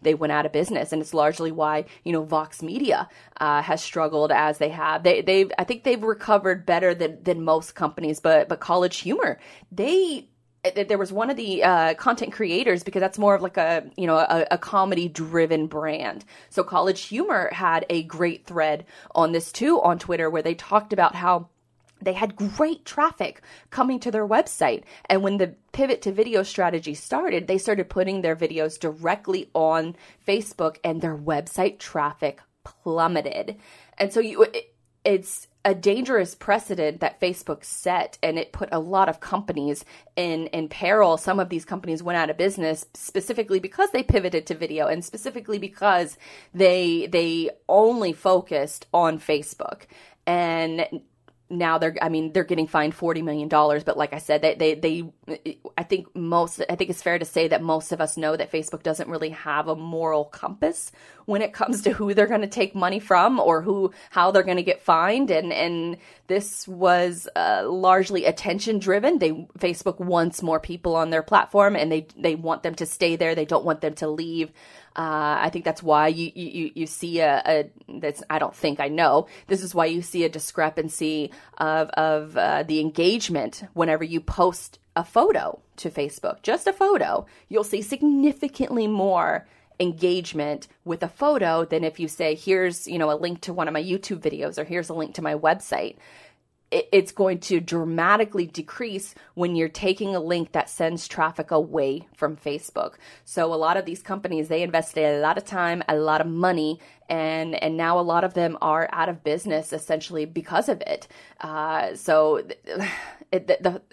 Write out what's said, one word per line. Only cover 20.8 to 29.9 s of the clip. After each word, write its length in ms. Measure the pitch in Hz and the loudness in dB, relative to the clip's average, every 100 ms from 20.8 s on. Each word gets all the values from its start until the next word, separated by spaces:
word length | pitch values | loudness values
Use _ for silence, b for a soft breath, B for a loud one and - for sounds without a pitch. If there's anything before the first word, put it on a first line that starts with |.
| 208 | 2
about 200 | 190 170 | 2 2
how 360 | 175 180 175 170 _ _ _ _ - | 2 0 0 -2 _ _ _ _ -6
they 140 | 190 | -4
had 220 | 185 214 - | -2 -4 -4
great 500 | 202 - 311 330 - | -6 0 0 0 -6
traffic 560 | - 320 - 190 - B B B | 0 0 0 -8 -8 B B B
coming 280 | - 254 254 | 0 0 0
to 120 | 247 | -2
their 160 | 220 208 | -2 2
website. 560 | 220 - - 135 113 - B B | 2 2 0 0 0 -8 B B
And 180 | 190 | 0
when 140 | 196 202 | 2 0
the 180 | 180 - _ | -2 -4 _
pivot 320 | - 269 - | -2 0 0
to 80 | 202 | -2
video 320 | 196 226 208 | 0 2 2
strategy 500 | 196 - 180 165 160 | 0 0 0 0 -6
started, 540 | 151 - 269 359 175 175 | -10 -6 -2 0 -2 0
they 100 | 190 | -2
started 320 | 214 202 175 | 0 -2 -2
putting 320 | 190 185 190 | -2 -2 0
their 140 | 170 160 | -2 0
videos 440 | 160 160 156 160 | -2 -2 -4 -2
directly 680 | 160 156 165 208 202 185 - 160 | -6 -4 -2 -2 -2 -4 -2 2
on 400 | 160 160 165 | 2 2 -2